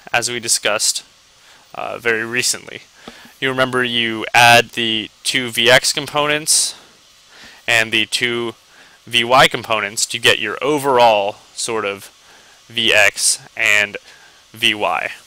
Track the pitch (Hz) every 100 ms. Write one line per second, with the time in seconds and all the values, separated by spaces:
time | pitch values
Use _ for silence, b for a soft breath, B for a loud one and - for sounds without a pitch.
0 | - 120 117 120 113 - 117 104 - -
1 | - _ _ b b b b - - -
2 | 117 110 113 123 120 - - - - B
3 | B B B B 135 131 131 127 123 120
4 | 113 110 104 117 120 120 117 - 113 110
5 | 101 - - 139 123 113 117 127 - -
6 | 139 151 147 147 160 - - B B B
7 | _ _ B B B B - 117 113 110
8 | 107 - 123 117 117 - b b b b
9 | - 117 117 131 160 135 107 110 101 113
10 | - 120 117 - 110 95 135 151 139 123
11 | 120 107 101 - - - - 113 101 98
12 | - - b b b b - 117 113 -
13 | 101 - - - 135 - 113 104 104 101
14 | B B B B B 110 117 107 95 87
15 | - -